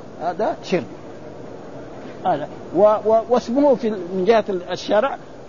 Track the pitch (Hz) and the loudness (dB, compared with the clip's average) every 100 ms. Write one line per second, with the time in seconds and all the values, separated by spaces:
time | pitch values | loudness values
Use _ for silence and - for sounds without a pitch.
0 | - - 170 175 254 294 - 180 120 - | -16 -8 -6 -2 -2 -4 -2 -2 -2 -12
1 | - - - - - - - - - - | -16 -16 -16 -16 -16 -16 -16 -16 -14 -14
2 | - - 185 151 151 - - 151 208 208 | -14 -4 -2 -2 -4 -10 -4 4 6 6
3 | 208 226 220 240 240 254 285 247 226 208 | 4 4 4 2 2 4 4 4 0 -4
4 | 175 190 180 226 208 185 175 175 - 208 | -4 0 4 4 2 -4 -4 -6 0 2
5 | 262 - - - | 2 -2 -12 -18